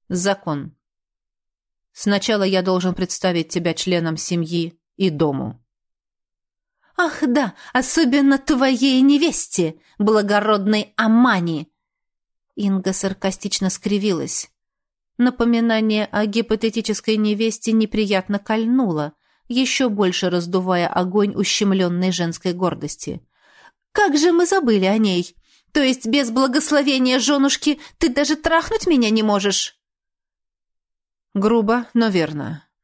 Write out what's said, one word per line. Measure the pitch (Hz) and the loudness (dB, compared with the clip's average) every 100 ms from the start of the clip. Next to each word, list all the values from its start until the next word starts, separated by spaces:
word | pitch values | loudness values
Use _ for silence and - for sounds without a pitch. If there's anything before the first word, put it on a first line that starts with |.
| - | -8
«Закон. | 180 190 196 - 143 - - _ _ _ _ _ _ _ _ _ _ _ | -4 -2 -2 -4 -8 -8 -16 _ _ _ _ _ _ _ _ _ _ _
Сначала | - 208 202 220 208 | -8 -2 -2 0 0
я | - 190 | 0 0
должен | 180 185 185 | 0 0 -2
представить | 175 180 - 190 170 160 | -4 -6 -4 -2 -2 -4
тебя | 180 170 | -4 -4
членам | 165 185 175 165 156 | -4 -2 -2 -2 -4
семьи | - 175 160 170 165 - _ - | -4 -4 -2 -4 -6 -10 _ -4
и | 190 | -2
дому». | 147 156 135 123 123 _ _ _ _ _ _ _ _ _ _ _ _ _ - | 0 0 -2 -6 -10 _ _ _ _ _ _ _ _ _ _ _ _ _ -4
«Ах, | 339 - | -4 -2
да, | 277 240 226 - - | 0 0 0 -4 -6
особенно | 254 254 - 240 277 277 277 | -2 0 2 2 4 4 4
твоей | 277 269 269 240 269 262 | 2 2 2 2 2 4
невесте, | 277 285 330 - - - 160 160 _ - | 6 4 2 -2 -4 -2 -2 -4 _ -2
благородной | 208 214 202 208 214 208 196 214 208 - | 2 2 2 0 2 0 2 0 -2 -2
Амани!» | 220 226 247 196 170 156 156 _ _ _ _ _ _ _ _ - | 2 4 4 2 0 -4 -8 _ _ _ _ _ _ _ _ -6
Инга | 202 190 185 | -2 -2 -2
саркастично | 185 196 190 190 - 196 - 190 | -4 -4 -4 -6 -6 -6 -4 -4
скривилась. | - 196 202 208 170 135 - - _ _ _ _ _ _ - | -4 -2 -2 0 -2 -4 -8 -10 _ _ _ _ _ _ -2
Напоминание | 247 254 233 233 233 220 220 214 208 | 0 2 0 2 2 0 0 0 -2
о | 202 214 | -2 -2
гипотетической | 214 226 214 226 226 220 208 - 220 | -2 -2 -2 -2 -2 -4 -4 -2 0
невесте | 214 208 226 - - | 0 0 -2 -2 0
неприятно | 220 214 208 202 196 185 202 | 0 0 0 0 0 -2 -4
кольнуло, | - 220 226 254 226 156 147 - _ _ - | -2 -2 0 0 0 -2 -4 -8 _ _ -6
еще | 240 254 - 254 | -2 -2 0 0
больше | 202 190 185 185 | 0 0 0 -2
раздувая | 175 175 185 185 175 170 | -2 -2 -2 0 0 -2
огонь | - 180 202 208 - | -2 -2 0 0 0
ущемленной | 196 - 202 190 180 175 185 | -2 0 0 2 0 0 -2
женской | 175 170 165 185 | -2 -4 -4 -6
гордости. | 175 185 - 147 - - - - _ _ _ - _ _ | -2 -4 -4 -8 -10 -12 -12 -16 _ _ _ -20 _ _
«Как | - 403 285 | 0 2 4
же | 339 | 4
мы | 339 | 4
забыли | 349 392 254 208 185 | 2 2 2 2 2
о | 220 | 2
ней! | 208 175 180 - _ _ _ | 2 0 -4 -10 _ _ _
То | 302 | 0
есть | 262 254 220 | 2 0 0
без | 285 240 | 0 0
благословения | 233 269 269 - 294 285 269 254 262 | 0 0 0 2 2 2 2 2 2
женушки | 240 285 277 - 294 294 - - | 2 2 2 0 -2 -4 -6 -2
ты | 233 | 0
даже | 247 294 | 0 0
трахнуть | 311 330 330 330 440 370 | 0 0 0 0 -2 2
меня | 285 220 | 2 2
не | 220 | 2
можешь?» | 214 202 202 190 - - _ _ _ _ _ _ _ _ _ _ _ _ _ _ _ | 2 2 0 -2 -4 -10 _ _ _ _ _ _ _ _ _ _ _ _ _ _ _
Грубо, | 196 208 233 208 240 233 | -2 2 2 2 0 -2
но | 233 226 | 0 2
верно. | 185 151 151 131 151 - _ | 2 0 -4 -10 -12 -16 _